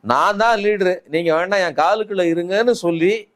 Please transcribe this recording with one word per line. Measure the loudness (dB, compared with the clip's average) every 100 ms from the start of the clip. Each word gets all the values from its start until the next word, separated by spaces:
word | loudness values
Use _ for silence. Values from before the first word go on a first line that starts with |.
நான் | 0 0 2 2
தான் | 2 2
லீடரு, | 0 0 0 -2 -4
நீங்க | -2 0
வேணா | 0 0 0 0
என் | 0
காலுக்குள்ள | 0 0 -2 -2 0
இருங்கன்னு | 0 -2 0 0
சொல்லி | 0 -2 0 0 0 -6